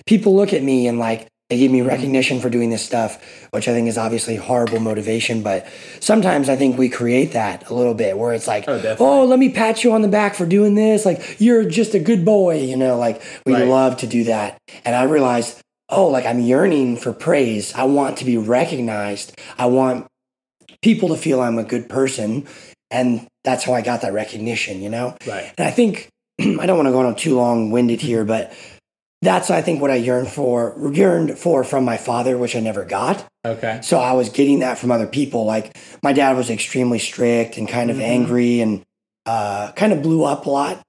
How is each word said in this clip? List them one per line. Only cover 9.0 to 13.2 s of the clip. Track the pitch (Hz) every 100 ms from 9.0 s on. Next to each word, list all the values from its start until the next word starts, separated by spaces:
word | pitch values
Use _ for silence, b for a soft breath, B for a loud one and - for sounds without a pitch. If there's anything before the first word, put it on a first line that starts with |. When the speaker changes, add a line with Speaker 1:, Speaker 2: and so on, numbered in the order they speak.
| 262
Speaker 1:
"Oh, | 277
let | 254 254
me | 262
pat | 233 220 226
you | 247
on | 220
the | 208
back | 208 208
for | 202 170
doing | 196 208 208
this. | 214 214
Like, | 202 170 - -
you're | 226 233
just | 190 170 220
a | 196
good | 160 226
boy," | 170 208 185 156
you | 131 131
know? | 131 123
Like, | 117 110